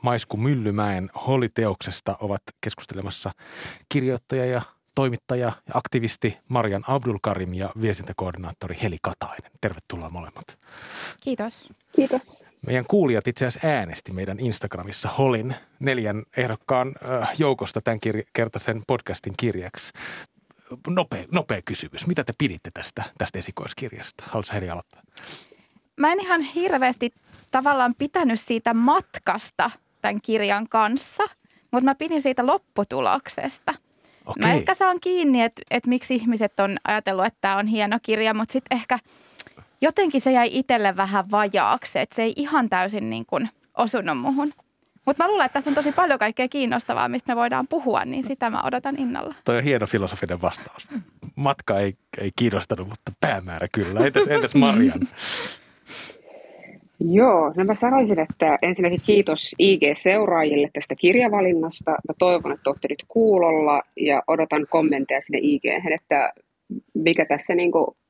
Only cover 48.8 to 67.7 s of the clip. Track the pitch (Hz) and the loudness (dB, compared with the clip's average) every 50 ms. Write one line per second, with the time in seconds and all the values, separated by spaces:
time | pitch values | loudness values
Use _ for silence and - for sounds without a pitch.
48.8 | - 277 277 277 269 240 - - - - - - _ - 120 117 131 147 139 117 | -4 -4 -4 -4 -4 -4 -4 -6 -8 -8 -12 -6 _ 0 0 2 2 2 2 0
49.8 | 107 - - 107 98 90 - - - 87 90 87 90 87 - - - - - - | 0 0 0 0 0 -2 -4 -6 -6 -6 -4 -2 -2 -4 -4 -4 -16 -18 -20 -20
50.8 | - - 294 233 180 - _ _ - - _ - 143 139 139 - - - 107 98 | -20 -10 -10 -10 -10 -10 _ _ -20 -14 _ -2 0 0 0 -2 -2 -2 0 0
51.8 | 101 98 95 _ _ _ - - 104 98 - - 123 113 98 95 - _ 107 98 | 0 -2 -4 _ _ _ -12 -8 -8 -6 -2 0 0 2 2 0 -2 _ -4 -4
52.8 | 92 98 110 - _ - - _ - 151 117 95 92 90 85 80 - 90 - 113 | -4 -12 -12 -12 _ -14 -6 _ -2 -2 -2 -2 -6 -8 -6 -6 -6 -4 -2 -2
53.8 | 98 87 95 107 123 143 135 415 403 143 147 147 - 123 - - 247 226 - - | -2 -2 2 2 2 4 4 4 4 4 4 2 2 4 6 6 6 6 6 6
54.8 | - 269 240 - 277 - - - - - - - - - - - _ _ _ _ | 6 4 4 0 -4 -4 -6 -10 -8 -8 -6 -6 -8 -10 -12 -16 _ _ _ _
55.8 | _ - - - - - - - _ - - - - - - - - - - - | _ -18 -18 -16 -16 -18 -20 -20 _ -20 -20 -20 -20 -20 -20 -20 -20 -20 -20 -20
56.8 | _ _ _ _ 160 165 175 208 247 262 202 170 160 147 160 175 190 202 214 202 | _ _ _ _ 0 4 6 6 8 8 6 6 4 2 2 0 0 0 2 2
57.8 | 240 240 262 269 254 208 202 165 160 - - _ 165 156 143 - - 175 185 196 | 2 4 4 4 4 4 2 2 0 -2 0 _ 4 4 4 4 2 0 2 2
58.8 | 180 175 180 180 - - 208 202 196 - 156 147 - - - - 175 196 190 165 | 2 2 2 0 4 6 6 6 6 4 0 -2 -4 -10 2 4 6 6 6 6
59.8 | 151 143 147 - - 185 190 214 214 202 175 165 156 151 147 143 143 147 _ 151 | 4 2 2 2 2 4 4 4 4 2 2 2 2 2 4 2 2 0 _ -10
60.8 | - - 143 - - 175 196 240 247 226 208 202 185 180 175 165 160 165 - - | -8 -8 -4 4 4 6 6 6 4 4 2 4 4 4 4 2 0 -2 -6 -4
61.8 | - 165 156 - - - 156 _ 180 180 180 165 160 143 139 - _ 135 143 - | -2 -2 -2 -2 -2 -6 0 _ 4 4 4 2 0 -4 -6 -2 _ -2 -2 -2
62.8 | - 143 147 - - _ - 226 226 220 202 185 175 165 160 156 156 151 147 143 | -4 -6 -6 -6 -10 _ 2 4 6 6 6 6 6 4 4 4 4 4 2 2
63.8 | - _ _ - - 147 143 135 - - 160 160 160 - 156 151 147 - - 165 | 0 _ _ -2 2 2 2 2 2 2 2 2 2 0 0 -2 0 2 2 4
64.8 | 156 156 147 139 135 - 135 139 - - 151 127 - 147 147 139 - - - - | 4 4 2 0 0 -2 -2 -4 -2 -2 -2 0 2 2 2 2 0 -2 -2 0
65.8 | 185 170 151 320 _ _ 160 143 131 - - _ _ _ _ _ _ _ - - | 0 -2 -2 -2 _ _ 2 2 2 0 -2 _ _ _ _ _ _ _ -12 -12
66.8 | _ _ _ 156 160 165 165 - 160 - 143 147 - - 180 175 175 175 | _ _ _ 2 2 4 4 4 4 2 2 -2 0 0 0 2 2 2